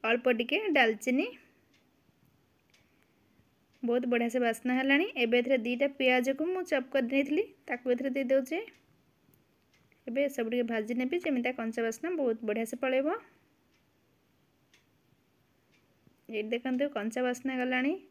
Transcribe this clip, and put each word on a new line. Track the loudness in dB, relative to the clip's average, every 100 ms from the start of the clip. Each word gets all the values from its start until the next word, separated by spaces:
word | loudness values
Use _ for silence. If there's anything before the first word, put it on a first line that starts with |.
ଅଳ୍ପ | 2 2 2 2
ଟିକେ | 0 -2 2
ଡାଲଚିନି। | 4 4 2 0 0 0 -6 -20 _ _ _ _ _ _ _ _ _ _ _ _ _ _ _ _ _ _ _ _ _ _ _
ବହୁତ | 0 0 2
ବଢ଼ିଆ | 0 2
ସେ | 0
ବାସ୍ନା | 0 0 0 0
ହେଲାଣି। | 4 4 2 0
ଏବେ | 2 4
ଏଥିରେ | 4 2
ଦିଟା | 2 0 0 2
ପିଆଜକୁ | 2 4 2 0 0
ମୁଁ | -2
ଚପ୍ | 0 -2 0
କରି | -2 0
ଦେଇଥିଲି, | 0 0 0 -2 -6 -10
ତାକୁ | -6 -2
ଏଥିରେ | 0 0
ଦେଇଦେଉଛି। | -2 2 2 2 -6 -6 -16 _ _ _ _ _ _ _ _ _ _ _ _ -8
ଏବେ | 0 0
ଏସବୁ | 0 -4
ଟିକେ | -2 -2
ଭାଜି | -2 -2 -2
ନେବି, | -2 -2
ଯେମିତି | 0 0 -2
ତା | -4
କଞ୍ଚା | -6 -2
ବାସ୍ନା | -4 -4 -6 -2
ବହୁତ | 0 -2 -2
ବଢ଼ିଆ | -4 -4
ସେ | -4
ପଳେଇବ। | 0 0 0 -2 -8 _ _ _ _ _ _ _ _ _ _ _ _ _ _ _ _ _ _ _ _ _ _ _ _ _ _ _ _ _ _
ଏଇଠି | -8 -4
ଦେଖନ୍ତୁ, | -4 -2 -2 -2
କଞ୍ଚା | -2 -4 -2
ବାସ୍ନା | -2 -2 -4 -4
ଗଲାଣି | 0 0 0 -2 -8